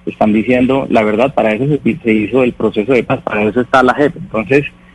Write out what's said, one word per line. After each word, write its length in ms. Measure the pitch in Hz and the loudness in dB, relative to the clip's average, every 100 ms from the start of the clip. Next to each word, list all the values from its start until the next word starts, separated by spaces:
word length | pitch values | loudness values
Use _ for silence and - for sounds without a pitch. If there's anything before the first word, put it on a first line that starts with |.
| - | -10
están 260 | - 107 | -2 0
diciendo 540 | 107 107 127 123 135 131 | 2 2 2 2 0 0
la 160 | 113 | 0
verdad, 300 | 107 107 139 | 0 0 0
para 180 | 131 110 | 0 0
eso 140 | 107 139 | 0 -2
se, 300 | 143 117 95 | -2 -2 -2
se 140 | 113 | 0
hizo 300 | 110 101 123 | 0 0 0
el 120 | 123 | 0
proceso 400 | - 110 104 104 | 0 -4 -2 0
de 100 | 127 | 0
paz, 160 | - 131 | 0 -2
para 220 | - 107 | -2 0
eso 160 | 107 107 | -2 -2
está 220 | 120 131 | 0 2
la 120 | 127 | 2
jep. 220 | 120 143 - | 2 0 -2
Entonces, 480 | - 110 110 139 143 - - | -8 -6 0 0 0 -10 -20